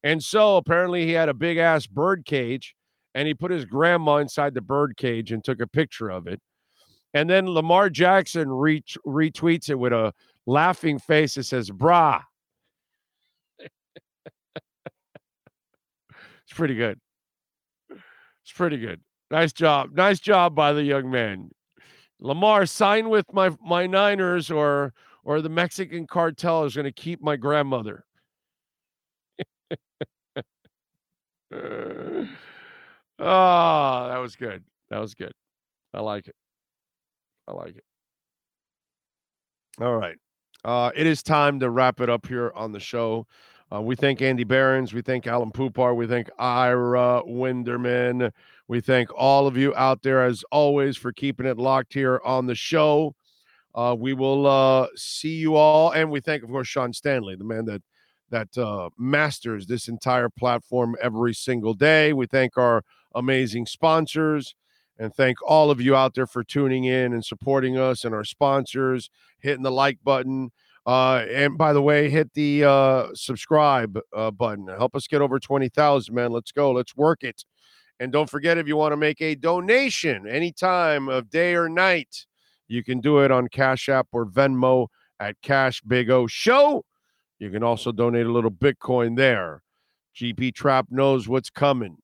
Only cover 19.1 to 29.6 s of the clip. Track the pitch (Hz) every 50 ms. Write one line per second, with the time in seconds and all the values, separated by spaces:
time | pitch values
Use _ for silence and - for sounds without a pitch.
19.1 | _ _ _ _ 151 160 170 156 - - 165 156 147 139 131 - 143 170 185 202
20.1 | 202 175 - 202 208 185 175 175 151 147 151 147 147 147 147 143 139 139 131 127
21.1 | 131 123 117 107 98 95 98 82 _ _ _ _ _ _ _ _ _ _ _ _
22.1 | _ _ - 127 143 165 196 214 214 202 196 - - - 214 196 208 220 220 226
23.1 | 220 214 - _ 190 196 190 185 156 - - 170 175 175 180 185 190 190 202 208
24.1 | 202 196 185 180 180 175 147 151 160 151 151 143 143 143 143 135 _ _ _ _
25.1 | _ _ _ - 147 156 156 160 160 170 180 175 - - 190 135 160 170 160 -
26.1 | - 180 170 165 151 - - 175 165 160 156 143 104 147 143 139 - - - 165
27.1 | 170 - 147 151 147 131 113 143 147 151 143 139 131 120 107 104 104 - _ _
28.1 | _ _ _ _ _ _ _ _ _ _ _ _ _ _ _ _ _ _ _ _
29.1 | _ _ _ _ _ - 147 _ _ _